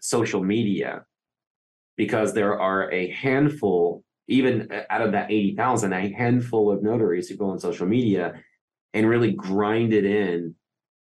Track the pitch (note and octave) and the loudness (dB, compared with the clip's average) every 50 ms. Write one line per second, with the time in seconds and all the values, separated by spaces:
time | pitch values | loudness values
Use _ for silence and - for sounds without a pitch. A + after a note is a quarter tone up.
0 | - - - A#2+ G#2+ - - G2 F2+ F#2+ G#2 A#2 A#2 G2+ F#2+ C2+ B1+ C2 - - | -6 -2 -2 0 0 0 0 -2 0 0 0 0 0 0 -2 -2 -4 -6 -8 -10
1 | - _ _ _ _ _ _ _ _ _ _ _ _ _ _ _ _ _ _ - | -14 _ _ _ _ _ _ _ _ _ _ _ _ _ _ _ _ _ _ -4
2 | A2 G2 B2 A2+ A2 G2 - A2 G2+ G2+ G#2 - F#2 F#2+ F#2+ F#2+ F#2+ - - F#2 | -2 0 0 0 0 0 0 0 0 0 0 0 0 0 0 0 -2 -2 -2 -4
3 | F#2 F2+ - - - C3+ C3 C3+ D3 D3 - - - G2+ F2+ F2 E2+ E2+ - - | -4 -4 -6 -4 -2 0 2 2 2 2 2 0 0 0 2 2 2 2 0 -4
4 | - _ _ _ _ - A2 C3 B2+ B2+ A#2 A2 - - - G#2+ - - G2 A2+ | -10 _ _ _ _ 0 2 2 4 4 2 0 -2 -4 -8 -8 -6 -4 -2 -2
5 | A#2 G#2 G2+ G2+ - - G#2 G#2+ G2+ F#2+ - G#2+ A#2 B2+ B2 G#2+ G2+ F#2+ F#2 F#2 | 0 0 0 0 0 0 0 0 2 0 0 0 0 0 0 0 0 0 -2 -2
6 | F#2+ G#2 G2 - A#2+ A#2+ A#2+ B2 A#2+ - A#2 A2 G#2 G#2 G2+ F#2+ G2+ G#2+ A#2 A#2 | -2 -4 -4 -2 0 2 2 2 0 0 0 2 2 2 2 2 0 0 0 2
7 | A2 F#2 F2 F2+ F2 - - - G#2 F#2+ F#2 F2+ F#2 F2+ E2 - F2+ F2+ A2 B2+ | 2 0 0 0 -4 -6 -6 -6 -4 -4 -4 -4 -4 -6 -4 -2 -2 0 0 2
8 | B2 A2 F#2+ F#2 F2 E2 - - - _ _ _ _ _ _ _ _ _ - G#2+ | 2 2 2 0 0 -4 -6 -10 -18 _ _ _ _ _ _ _ _ _ -2 0
9 | A2 A2 A#2 A#2+ A#2+ G#2+ F#2+ - F#2+ F#2 F#2+ G2+ G#2 G#2 G#2+ A2+ A#2 A2+ A2 G#2 | 2 2 4 4 2 2 0 -2 -4 -2 0 0 0 2 2 0 2 2 2 2
10 | G2 G2+ G#2 G#2+ G2+ F2+ F2 F2 E2+ E2 E2 _ _ _ _ _ _ _ _ _ | 2 2 2 2 0 0 -2 -4 -4 -8 -10 _ _ _ _ _ _ _ _ _
11 | _ _ _ | _ _ _